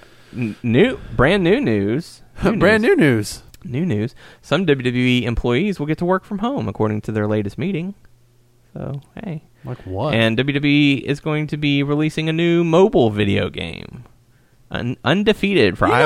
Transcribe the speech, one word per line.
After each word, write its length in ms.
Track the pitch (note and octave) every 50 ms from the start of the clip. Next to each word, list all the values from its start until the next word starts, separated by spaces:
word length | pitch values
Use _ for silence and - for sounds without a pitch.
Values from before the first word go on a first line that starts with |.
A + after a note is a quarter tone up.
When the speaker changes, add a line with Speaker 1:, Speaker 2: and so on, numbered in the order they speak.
| - - - - - - -
Speaker 1:
n-, 220 | A#2 B2 G#2+ - -
new, 380 | - A#2 A2 C3+ G#3 B3+ - - - - A2
brand 300 | A#2+ B2 D#3 G3+ G3+ E3+
new 160 | E3 G#3 C#4+
news. 600 | C4+ B2 A2 G2+ G2 G2+ A#2 D#3 - - - - - -
Speaker 2:
<laughs> 120 | - - -
Speaker 1:
New 140 | E3+ A3+ F3
Speaker 2:
Brand 260 | D#3+ G3+ A3 A3 A3
Speaker 1:
news. 140 | F4+ G4+ D4
Speaker 2:
new 60 | F3
news. 380 | C#3 A#2+ G#2+ G#2 - - - - - - - -
Speaker 1:
New 220 | - A#2+ C#3 F3+
news. 280 | F#3+ G#2+ G#2 G#2+ - - - - - - -
Some 240 | _ - C#3 E3+ G3
W 180 | D#3 C#3+ C3 B2
W 200 | B2+ B2 B2 B2+
E 180 | B2+ B2 B2 G#2+
employees 540 | A#2+ A#2 - - A#2+ A#2+ C3 G3 G#3 F3+ -
will 60 | D3 D3+
get 100 | D#3 -
to 60 | F3
work 200 | F3 F#3 F#3 -
from 140 | - G#3 F#3+
home, 280 | G#3 A#3+ C#4+ - A2 G#2+
according 320 | G2+ - G#2+ G#2+ G#2+ G#2+ -
to 100 | - G#2+
their 120 | G#2+ G#2 G#2
latest 300 | G#2+ G#2+ G2+ G2 - -
meeting. 380 | D#3 G3 F#3+ D#3 F3 G3 G3 - - - - _ _ _ _ _ _ _ _ _ _ _ _
So, 260 | - - - C3+ C#3 - _ _ - -
hey. 200 | F#3+ D3+ D#3+ - _ _ _ -
Speaker 2:
Like 160 | B2+ B2+ - -
what? 300 | F#2+ F#2 G2 B2+ D#3 A#2+
Speaker 1:
And 220 | A2+ A2+ A2+ A2+
W 180 | A#2 C3 C#3+ C#3
W 160 | C#3+ D3 C#3+
E 260 | C#3+ D3 D3 C#3+ C#3
is 260 | B2+ - - C#3+ C#3
going 260 | - D#3 D3+ D3+ D3+ D3
to 80 | D#3+ D3
be 240 | D3+ C#3+ C#3+ C#3
releasing 460 | C#3 C#3+ D3 D3 D#3 D3+ - D#3+ D#3 D#3+
a 60 | D#3+
new 320 | D#3+ E3+ E3+ E3+ F3 E3+
mobile 440 | E3 D#3+ F3 F#3+ A3 - E3+ A#2+ G#2+
video 400 | G#2 G#2 G#2+ G2 G2+ G2+ F#2+ -
game, 540 | - - E2+ E2 - G1+ G1+ - - A#2+ B2 - - _ _ _ _ _ _ _ _ _ _ _
Un-, 280 | - - G#2+ A#2+ - - -
Undefeated, 720 | A#2+ E3+ G3+ G#3 G#3+ G3+ - - G3+ G3 E3 A2 F#2 F2 -
for 100 | G2 G2+
Speaker 2:
You 60 | A#2
know 40 | B2 D3+